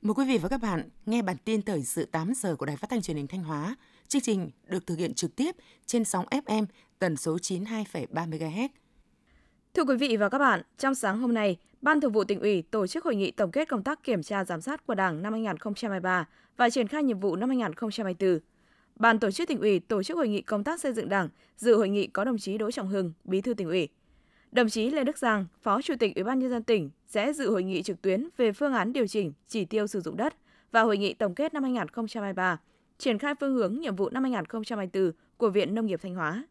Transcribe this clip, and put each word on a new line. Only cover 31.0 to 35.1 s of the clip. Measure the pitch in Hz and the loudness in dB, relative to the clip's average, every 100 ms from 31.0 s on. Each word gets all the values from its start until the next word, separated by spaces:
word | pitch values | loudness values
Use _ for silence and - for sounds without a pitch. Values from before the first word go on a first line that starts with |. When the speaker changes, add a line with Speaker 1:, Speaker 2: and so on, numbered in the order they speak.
| 196 | 0
Speaker 2:
tổng | - 208 | 0 -2
kết | 175 311 | 0 -2
năm | 311 | 0
hai | 269 | -2
nghìn | 247 170 | -2 -4
không | - 220 | -6 -6
trăm | 226 | -4
hai | 202 | -6
mươi | 185 | 0
ba, | 185 165 _ _ _ _ | 0 0 _ _ _ _
triển | - 214 | 0 0
khai | 285 285 | 0 -2
phương | 277 | 0
hướng | 262 196 233 | 2 2 0
nhiệm | 320 190 | -4 -2
vụ | 196 | -2
năm | 254 | 0
hai | 262 | 0
nghìn | 240 | -2
không | 156 233 | -4 -8
trăm | 214 226 | -6 -6
hai | 190 | -4
mươi | |
tư | 185 185 | 0 0